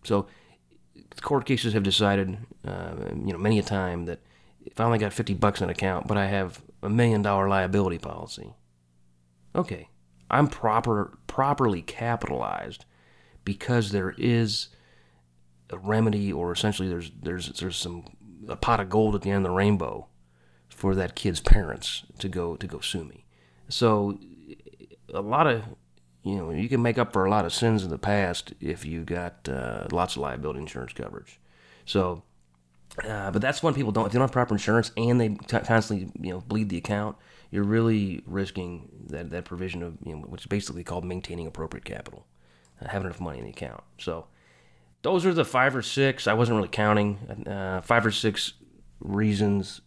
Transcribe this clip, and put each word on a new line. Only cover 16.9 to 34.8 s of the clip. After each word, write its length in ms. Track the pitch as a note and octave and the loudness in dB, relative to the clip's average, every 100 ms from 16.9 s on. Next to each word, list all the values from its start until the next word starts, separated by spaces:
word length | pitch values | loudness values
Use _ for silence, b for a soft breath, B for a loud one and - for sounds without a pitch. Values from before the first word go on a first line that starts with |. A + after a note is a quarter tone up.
| F2 E2 - | -4 -8 -10
there's, 280 | D2+ F2+ E2+ B1+ | -6 -6 -6 -6
there's 160 | F2+ E2 | -6 -6
some, 280 | F2+ F2 - - A2+ F2 G#2+ | -6 -8 -14 -20 -20 -18 -12
a 80 | - | -4
pot 240 | - A2+ | 2 2
of 80 | G2 | 2
gold 260 | G#2+ G#2+ | 4 4
at 80 | G2+ | 2
the 80 | G2 | 0
end 80 | G2 | 2
of 120 | F#2+ | 2
the 60 | F#2 | 4
rainbow 520 | G2+ G2+ C#2+ G#1 - _ _ b b b b | 4 4 0 -6 -12 _ _ b b b b
for 260 | - G2 | -4 0
that 220 | F#2+ F2+ - | 2 0 -2
kid's 240 | G2+ E2 | -2 0
parents 640 | - G#2 E2+ A1 - - - - | 10 10 10 -6 -6 -8 -10 -10
to 100 | G2 | -8
go, 280 | F2+ E2+ D#2+ | -4 -4 -4
to 100 | F#2+ | -8
go 140 | D2 | -6
sue 240 | - F#2+ | -6 -6
me. 200 | D#2 - - b b b b | -8 -16 -20 b b b b
So 500 | - A#2 G#2+ G2+ G2+ - E2+ D2+ - - - - - - | 2 4 4 2 -4 -10 -20 -20 -20 -20 -20 -20 -20 -10
a 80 | - | -6
lot 260 | G2+ C3 D#3 | -2 2 4
of, 160 | A2+ A2 - _ _ _ _ | 2 -4 -16 _ _ _ _
you 140 | - G2 | -4 -4
know, 140 | E2 | -2
you 180 | D#2+ A2+ | -4 0
can 140 | C3 | 2
make 160 | A#2+ A#2 | 2 2
up 140 | A#2 | 0
for 120 | G#2 | 2
a 60 | F#2+ | 2
lot 140 | G#2 | 2
of 80 | E2+ | 2
sins 300 | - A#2 A2 | 2 2 2
in 80 | F#2 | 0
the 80 | C#2+ | -4
past 540 | - G#2 F#2+ F2 - - | 0 0 0 -2 -8 -10
if 240 | C#2 F2 | -6 -6
you 200 | D2+ E2 | -6 -8
got, 440 | E2 E2+ F2 - - | -6 -6 -6 -10 -6
uh, 380 | C2 A#1+ A1 G1+ | -6 -4 -6 -4
lots 260 | F2 F2+ - | -2 -2 -2
of 60 | |
liability 380 | C#2+ B1+ D2 C2+ | -4 -4 -6 -6
insurance 320 | D#2 - B1 | -8 -10 -12
coverage. 480 | - A#1 - - - b b b b - | -10 -10 -12 -18 -20 b b b b -2
So, 380 | G2+ F#2 E2+ - _ _ _ _ _ - - | 0 0 -4 -12 _ _ _ _ _ -16 -10
uh, 260 | - G#2+ G2 | -6 -6 -2
but 100 | F#2+ | 0
that's 220 | B2+ C#3 | 0 0
when 100 | D#3+ | 0
people 200 | C#3+ C#3 | 2 0
don't, 140 | A2 G2+ | 2 2
if 60 | |
they 60 | A#2 | 4
don't 60 | |
have 80 | C3 | 4
proper 220 | B2+ B2 | 2 2
insurance 380 | G#2 - A2+ | 0 4 4